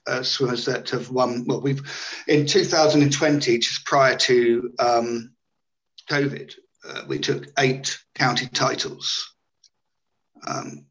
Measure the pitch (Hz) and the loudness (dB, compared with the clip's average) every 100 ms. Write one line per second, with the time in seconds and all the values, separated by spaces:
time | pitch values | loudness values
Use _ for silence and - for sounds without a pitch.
0 | - 127 131 - 123 120 143 131 - 123 | -4 -4 -2 -2 0 -2 -2 -4 -4 -6
1 | - 127 123 120 139 127 139 139 - - | -2 0 0 0 -2 -2 0 -2 -6 -12
2 | - - - 147 139 196 170 165 156 151 | -12 -8 2 2 4 2 2 4 4 6
3 | 143 - 151 143 131 117 - - - 143 | 4 2 2 2 2 0 0 -4 0 4
4 | 131 131 - 123 120 120 123 - 120 120 | 4 4 4 4 4 2 -2 0 2 2
5 | 120 117 117 _ _ _ _ _ _ - | 0 -4 -8 _ _ _ _ _ _ -14
6 | - 143 139 - - - _ _ - 135 | -4 -2 -2 -4 -14 -20 _ _ -14 -10
7 | - 147 - 131 - - 135 139 - - | -6 -4 -2 -4 -4 0 0 0 -6 -10
8 | _ - 127 - 123 - 131 - 98 - | _ -2 0 0 -4 -2 -2 -2 -6 -8
9 | - - - _ _ _ _ _ _ _ | -6 -6 -8 _ _ _ _ _ _ _
10 | _ _ _ _ - - - 143 _ | _ _ _ _ -10 -10 -10 -16 _